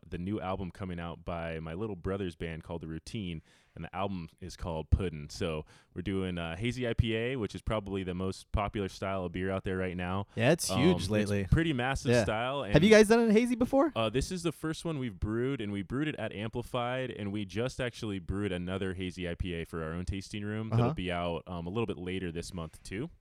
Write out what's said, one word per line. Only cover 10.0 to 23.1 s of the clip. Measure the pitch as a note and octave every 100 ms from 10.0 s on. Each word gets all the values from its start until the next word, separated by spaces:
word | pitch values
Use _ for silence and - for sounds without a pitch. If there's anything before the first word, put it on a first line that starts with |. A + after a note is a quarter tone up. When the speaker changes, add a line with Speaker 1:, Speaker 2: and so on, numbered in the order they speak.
| F2+ F#2+ G2+ -
Speaker 2:
Yeah, | A#2+
it's | E3+ -
Speaker 1:
Um, | F#2+
Speaker 2:
huge | D3+ F3
Speaker 1:
it's | G2
Speaker 2:
lately. | G#2+ G#2 G2+ G2
Speaker 1:
pretty | D#3 E3
massive | C3 B2+ C3+ C#3
Speaker 2:
Yeah. | A#2+
Speaker 1:
style. | G#2+ A2 B2 C#3+
Speaker 2:
Have | G#2+ B2+
you | G3
Speaker 1:
And, | G#3+
Speaker 2:
guys | G#3
done | A#3 A3+
a |
hazy | G#3 B3 A#3+
before? | A#3+ C4+ D4+
Speaker 1:
uh, | A2+ A2
this | A#2 C#3
is | F#3
the | E3
first | - D#3+ D#3+ F3
one | D3+
we've | B2+ F#2
brewed, | G#2 A2+ B2+ C#3
and | G3+
we | G3+
brewed | F#3 C3 D#3
it | -
at | A2
Amplified, | - A2+ B2 A#2 B2+ A#2+ B2+ B2+
and | - G2+
we | G#2
just | G2 F#2 B2 -
actually | B2 - A2 G2
brewed | E2 F#2 G#2
another | F2+ F2 F#2+ F#2+
hazy | F#2 F#2 F2 F2
I | E2+
P | F#2 E2+
A | E2
for | E2+
our | D#2+
own | E2+ F2+
tasting | G2 - G#2+ G#2
room | G#2+ A2
that'll | A2+ A#2+
Speaker 2:
Uh-huh. |
Speaker 1:
be | D#3 F2+
out, | F2 F2 E2 -
um, | F2+ E2+
a |
little | G#2 A2
bit | E2
later | F2+ F#2 F2+
this | E2 E2
month | F#2 D#2+ -
too. | - F#2+ D#3+